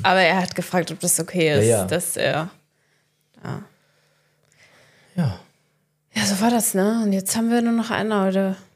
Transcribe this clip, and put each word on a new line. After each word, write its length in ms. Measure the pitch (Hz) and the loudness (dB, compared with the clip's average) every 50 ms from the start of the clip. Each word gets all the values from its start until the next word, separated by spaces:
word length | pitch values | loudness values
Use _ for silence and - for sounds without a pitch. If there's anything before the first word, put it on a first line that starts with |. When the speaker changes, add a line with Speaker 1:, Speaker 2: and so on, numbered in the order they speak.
| 101 | 2
Speaker 1:
Aber 160 | 190 185 190 | 2 4 4
er 200 | 185 160 180 190 | 4 4 2 2
hat 140 | 180 180 - | 0 -2 -4
gefragt, 380 | - 175 - - 180 170 - 160 | -8 -6 -2 -2 -2 -2 -2 -6
ob 80 | - | -6
das 180 | - 175 - - | -2 -2 -2 -2
okay 400 | 165 - - 185 160 156 151 139 | -2 -4 -2 0 2 2 4 4
ist, 60 | 107 | 4
Speaker 2:
Ja, 120 | 113 117 107 | 4 4 2
ja. 40 | 92 | 0
Speaker 1:
dass 300 | 92 151 180 180 - - | 0 -2 -4 -4 -6 -4
er, 340 | - - 135 143 147 160 190 - _ _ _ _ _ _ _ _ _ _ _ _ _ _ _ _ _ - | -2 -2 -2 -2 -2 -6 -8 -12 _ _ _ _ _ _ _ _ _ _ _ _ _ _ _ _ _ -14
ja. 200 | - - - 208 - _ _ _ _ _ _ _ _ _ _ _ _ _ _ _ _ _ _ _ _ _ _ _ _ _ _ _ _ _ | -12 -12 -12 -12 -16 _ _ _ _ _ _ _ _ _ _ _ _ _ _ _ _ _ _ _ _ _ _ _ _ _ _ _ _ _
Speaker 2:
Ja. 240 | 185 165 120 90 - - _ _ _ _ _ _ _ _ _ _ _ _ _ _ | -2 -2 -2 -2 -6 -12 _ _ _ _ _ _ _ _ _ _ _ _ _ _
Speaker 1:
Ja, 100 | 226 208 | -4 -2
so 160 | 196 202 185 | -2 0 0
war 100 | 214 233 | 2 2
das, 240 | 240 226 202 - - | 2 2 0 0 0
ne? 280 | 190 190 208 226 226 220 | 0 2 2 2 0 0
Und 80 | 208 196 | 0 0
jetzt 240 | 190 185 - - | 0 -2 -2 -2
haben 140 | 226 233 233 | -2 0 0
wir 100 | 233 240 233 | 2 2 2
nur 100 | 233 233 | 2 0
noch 180 | 233 226 226 | 0 0 -2
ein 220 | 226 - 202 220 214 | -2 -2 -2 0 0
Auto. 420 | 202 190 190 190 196 196 190 190 190 - _ _ | 0 0 2 0 0 0 0 -2 -6 -10 _ _